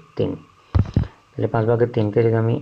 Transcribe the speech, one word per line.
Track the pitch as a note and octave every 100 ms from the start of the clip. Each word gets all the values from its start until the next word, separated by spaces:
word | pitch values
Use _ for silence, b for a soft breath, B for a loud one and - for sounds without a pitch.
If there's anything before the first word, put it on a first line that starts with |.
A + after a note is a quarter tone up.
| - -
তিন। | G2 - - _ B - B B B B B
তাহলে | - A2
পাঁচ | A2+ A2
ভাগের | A#2 A#2+
তিনকে | A#2+ G#2 A#2
যদি | A2+ A2+
আমি, | A2+ A#2+